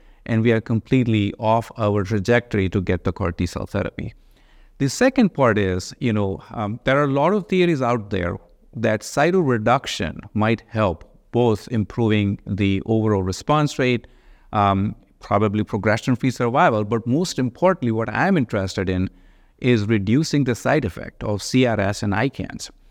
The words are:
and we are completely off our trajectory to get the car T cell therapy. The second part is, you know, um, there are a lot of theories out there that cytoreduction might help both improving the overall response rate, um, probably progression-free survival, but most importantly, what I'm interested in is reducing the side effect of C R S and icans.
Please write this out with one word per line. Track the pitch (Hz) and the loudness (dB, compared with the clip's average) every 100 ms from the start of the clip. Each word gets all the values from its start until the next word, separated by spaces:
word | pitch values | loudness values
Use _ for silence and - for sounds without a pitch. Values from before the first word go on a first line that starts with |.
| - - - | -20 -16 -2
and | 113 | 2
we | 117 | 2
are | 113 | 2
completely | - 110 - 131 117 110 101 - | 0 -2 0 0 2 0 0 -2
off | 110 113 - - | 0 0 -2 -2
our | 104 101 | 0 0
trajectory | 95 110 92 120 - 107 95 | 0 -2 2 0 2 -2 0
to | 101 | -2
get | 90 90 | -2 -2
the | 95 | -2
car | - 90 | -4 -4
T | 87 90 | -2 -4
cell | - | -4
therapy. | - 98 - - - - _ _ _ - - - | -6 -6 -6 -8 -12 -14 _ _ _ -20 -18 -4
The | 135 | -4
second | - 262 262 208 | 2 2 4 2
part | - 123 107 | 4 2 4
is, | 95 92 - - | 0 -2 -6 -6
you | 123 | -2
know, | 107 98 90 - | 0 -2 -4 -10
um, | - 104 120 | -8 -8 -4
there | 131 139 | 0 0
are | |
a | 143 139 | 2 0
lot | 160 | 0
of | 208 175 | 0 0
theories | 185 175 147 | 0 2 2
out | 120 120 101 | 0 -2 -2
there | 101 87 - - - _ 117 | -4 -4 -6 -12 -20 _ -4
that | 110 107 | -2 -2
cytoreduction | - 143 160 185 147 117 110 135 - - 78 - - | -2 0 2 2 2 0 2 0 0 -6 -6 -8 -6
might | 101 110 113 - | 0 0 0 -2
help | 110 101 82 - - _ | 0 0 -2 -10 -20 _
both | 117 120 104 - | 0 2 0 -2
improving | 117 98 - 113 107 101 101 - | -4 -4 -2 2 2 2 -2 -6
the | 98 98 95 | 0 0 0
overall | - 110 107 101 | 0 0 2 0
response | 92 92 - 151 147 - | -2 -6 0 2 2 0
rate, | 127 120 - - - - - | 0 0 -4 -20 -20 -20 -4
um, | 107 101 98 104 - _ _ | 2 2 2 0 -4 _ _
probably | - 104 104 107 | -2 2 2 0
progression-free | 104 107 107 107 - 123 131 | -2 -2 0 0 0 0 -2
survival, | - 120 131 175 107 | -2 -2 2 4 2
but | 104 117 | 0 -2
most | 117 139 180 - | 0 0 -2 -2
importantly, | 127 - 180 185 120 | -4 2 2 2 -2
what | 110 107 | -2 -2
I'm | 107 170 185 | -2 2 2
interested | 117 104 95 - 92 | 0 -2 -2 -2 -2
in | 92 92 - _ _ _ - | 0 -2 -6 _ _ _ -4
is | 123 117 101 | 2 2 2
reducing | 110 98 131 160 147 | 0 2 0 2 0
the | 127 | 0
side | 117 123 151 | -2 0 0
effect | 117 - - - | -2 -8 -16 -10
of | - 104 | -6 -6
C | - 127 123 | 0 2 4
R | 107 | 2
S | 98 104 | -2 -2
and | 104 | -2
icans. | 98 135 - - - - - - | -2 -2 -4 -12 -12 -16 -20 -20